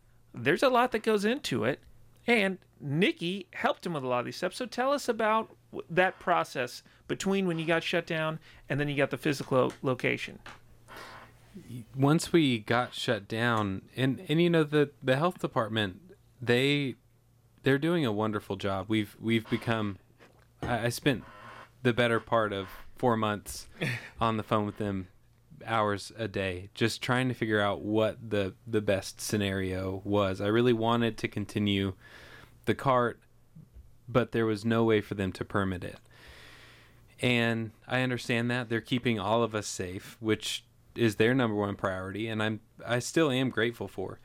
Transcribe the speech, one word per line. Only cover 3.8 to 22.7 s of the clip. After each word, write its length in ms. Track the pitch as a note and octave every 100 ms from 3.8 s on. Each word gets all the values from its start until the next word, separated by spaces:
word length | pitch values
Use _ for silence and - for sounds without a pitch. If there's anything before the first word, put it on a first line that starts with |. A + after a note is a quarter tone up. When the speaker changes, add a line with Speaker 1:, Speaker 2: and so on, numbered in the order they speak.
| F#3
Speaker 1:
him 80 |
with 100 | D#3
a 20 | B2+
lot 140 | B2
of 60 | A#2+
these 100 | -
steps. 220 | F3+ -
So 80 | B3
tell 260 | - C4
us 160 | C#4+ -
about 420 | A3 A3 A3 A3 - _
w-, 120 | - -
that 300 | E3 F#3 -
process 640 | - E3 D#3+ C#3+ B2 - - - -
between 400 | C#3 F#3+ G3 F#3
when 100 | E3
you 80 | D#3+
got 160 | E3
shut 240 | - F3 E3+
down 320 | D#3+ D#3 D#3 - - -
and 100 | C#3+
then 100 | D3
you 60 |
got 160 | C#3+ C3+
the 80 | C3+
physical 400 | D3+ C3+ - C3
lo-, 140 | B2+ -
location. 560 | C#3 B2+ C3 B2 - - - - - - - - - - - - - F#3+ A#2 A#2+ G#2+ C3+
Speaker 2:
Once 360 | C#3 E3 -
we 280 | E3+ C#3+ A2+
got 340 | - A#2+ B2
shut 320 | - - G#2+ G2
down, 560 | A2+ A#2+ A2 G2+ F#2+ - -
and, 280 | C3 B2 F#3
and 120 | D#3+
you 80 | F3
know, 140 | E3
the, 280 | D3+ D3+ C#3+ -
the 140 | C3+ C#3
health 240 | F3 -
department, 600 | D#3 B2+ G#2+ A2+ G2+ F#2 - - _ -
they, 540 | A#2 A#2+ C#3 C#3+ C#3 - _ _ _ _ _ _
they're 120 | C3+ C#3
doing 300 | D#3+ F3 B2+
a 60 |
wonderful 420 | G#2 A2 G#2 -
job. 300 | G2 G2+ F#2+ F#2+
We've, 300 | A2 G2+ -
we've 280 | A2 A2+ -
become, 480 | A2+ B2 A2+ G#2 F#2+ _ _ - _ _ _
I, 240 | - A#2 A#2+
I 20 |
spent 340 | - D3 G#2 - - - - - _
the 100 | B2+
better 280 | A#2 A#2+ A2+
part 320 | - A#2 G#2+
of 160 | G2 F#2+